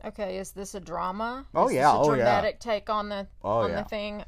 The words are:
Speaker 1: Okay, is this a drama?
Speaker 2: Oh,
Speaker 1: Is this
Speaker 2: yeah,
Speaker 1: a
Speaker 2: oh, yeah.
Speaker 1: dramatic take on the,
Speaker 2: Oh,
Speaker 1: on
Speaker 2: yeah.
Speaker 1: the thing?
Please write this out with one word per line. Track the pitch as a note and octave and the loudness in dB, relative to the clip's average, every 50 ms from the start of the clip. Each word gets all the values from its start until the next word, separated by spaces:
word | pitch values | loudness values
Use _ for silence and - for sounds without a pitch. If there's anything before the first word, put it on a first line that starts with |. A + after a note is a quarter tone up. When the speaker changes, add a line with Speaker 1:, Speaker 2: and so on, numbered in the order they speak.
| - | -14
Speaker 1:
Okay, | A3 - A3+ G#3 F#3 F#3 | -14 -10 -8 -8 -8 -8
is | F#3+ F#3+ - | -10 -10 -12
this | - F#3+ G3+ - - | -12 -14 -14 -12 -12
a | G3 | -14
drama? | E3 D#3 E3+ E3+ F3 F#3 F#3+ G#3 A3+ A#3 B3 C4+ C#4 - - | -12 -10 -8 -6 -6 -6 -6 -6 -6 -8 -8 -10 -12 -4 2
Speaker 2:
Oh, | D#3 G#3 | 2 4
Speaker 1:
Is | C4+ | 4
this | G3+ | 4
Speaker 2:
yeah, | B2+ C#3+ D3 G#2+ | 6 6 6 6
Speaker 1:
a | |
Speaker 2:
oh, | G#2+ C#3+ D3+ | 6 6 4
yeah. | C#3+ | 4
Speaker 1:
dramatic | C3 A#2 A#2+ A#2+ G2 G#3+ G#3+ - - | 4 4 4 4 4 2 0 -4 -4
take | - A#3+ G#3+ G3+ - - | -6 -4 -4 -4 -2 -2
on | G#3+ G#3+ G#3 G#3 | -4 -2 -2 -4
the, | G#3 G3 G3 - - - - | -8 -10 -10 -12 -14 -8 -4
Speaker 2:
Oh, | G3 - A#2 G#2+ | 0 0 2 0
Speaker 1:
on | F2+ | 0
Speaker 2:
yeah. | E2+ - | -2 -4
Speaker 1:
the | G#3+ - | -4 -6
thing? | A3+ G#3 G#3 G#3 G#3 G#3 - | -6 -8 -6 -8 -10 -10 -10